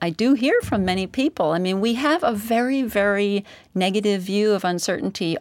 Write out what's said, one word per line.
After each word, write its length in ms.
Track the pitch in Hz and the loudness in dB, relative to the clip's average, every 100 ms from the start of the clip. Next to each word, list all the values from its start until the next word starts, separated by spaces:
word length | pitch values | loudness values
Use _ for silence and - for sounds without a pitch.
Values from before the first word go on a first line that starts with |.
I 80 | 170 | -4
do 240 | 165 233 | 0 2
hear 260 | 269 262 466 | 2 2 0
from 220 | - 214 | 0 -2
many 240 | 185 185 185 | 0 -2 -2
people. 440 | - 269 - 156 | -2 -2 0 0
I 80 | 165 | 0
mean, 200 | 185 190 | 0 0
we 140 | 226 | 0
have 300 | 233 294 339 | 0 0 0
a 100 | 240 | 0
very, 480 | 208 226 233 247 269 | -2 -2 0 0 0
very 640 | 240 208 202 202 202 202 202 - - 180 | 0 0 2 2 0 -2 -4 -16 -8 -2
negative 480 | 185 208 208 196 | 0 2 0 0
view 280 | 185 202 214 | 0 0 2
of 140 | 196 180 | 2 0
uncertainty 720 | 175 - 175 190 - 170 165 | -2 -2 -2 -4 -2 -2 0